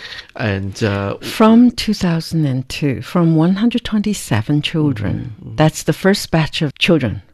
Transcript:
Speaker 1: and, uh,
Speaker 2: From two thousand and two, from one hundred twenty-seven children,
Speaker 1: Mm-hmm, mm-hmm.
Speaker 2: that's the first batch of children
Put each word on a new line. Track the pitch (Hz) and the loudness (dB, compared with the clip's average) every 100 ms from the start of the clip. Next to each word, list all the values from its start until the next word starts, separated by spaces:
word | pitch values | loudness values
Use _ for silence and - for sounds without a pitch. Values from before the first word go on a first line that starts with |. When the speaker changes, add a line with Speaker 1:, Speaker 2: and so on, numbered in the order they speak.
| - - - - | -18 -18 -16 -6
Speaker 1:
and, | 110 98 98 95 | -4 -2 -4 -4
uh, | 110 101 98 - | -2 -2 -4 -6
Speaker 2:
From | - - 220 226 247 | -6 4 6 8 6
two | - - | 2 -2
thousand | 208 180 165 - 160 151 | -2 0 -2 -2 0 0
and | 131 127 | -2 -6
two, | - 147 107 | -4 -4 -4
from | - 190 165 160 | -2 0 2 4
one | 165 190 | 2 2
hundred | 233 233 | 0 0
twenty-seven | - 220 208 - - 113 110 147 | -2 -2 -2 -4 -2 -2 0 -2
children, | - 160 151 113 101 110 | -2 0 0 -2 -4 -6
Speaker 1:
Mm-hmm, | 120 110 135 | -8 -12 -8
mm-hmm. | 110 | 0
Speaker 2:
that's | 156 - | 2 2
the | - | -4
first | 156 190 202 - | 0 2 0 0
batch | 165 151 - | -2 -2 -2
of | 151 - | -6 -2
children | - 165 127 95 - | 2 2 0 -6 -10